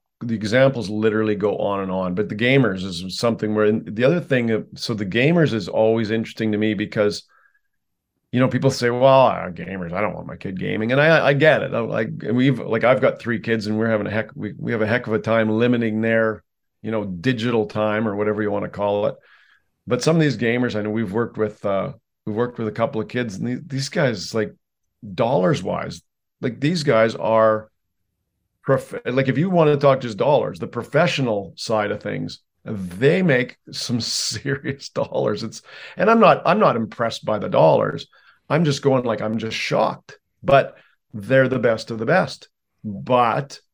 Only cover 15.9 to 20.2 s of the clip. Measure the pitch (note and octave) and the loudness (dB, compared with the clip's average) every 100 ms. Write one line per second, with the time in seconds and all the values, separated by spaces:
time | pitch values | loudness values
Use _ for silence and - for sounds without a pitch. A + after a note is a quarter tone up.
15.9 | A2 A2+ A2+ A2 G#2 _ _ _ _ G#2+ | -2 0 2 0 -2 _ _ _ _ -6
16.9 | A2 G2+ F2+ B2 A#2 A#2+ A#2 G#2 A2 G#2+ | -6 -6 -4 -2 -2 0 0 -2 -2 -2
17.9 | G#2+ A2 G2+ G#2 G#2 G#2 G2+ G2 - G2+ | 0 -2 -2 -2 -2 -2 -4 -6 -4 -2
18.9 | G2+ G#2+ - _ _ _ _ _ _ - | 0 -2 -6 _ _ _ _ _ _ -6
19.9 | B2 D3+ E3 | -2 2 2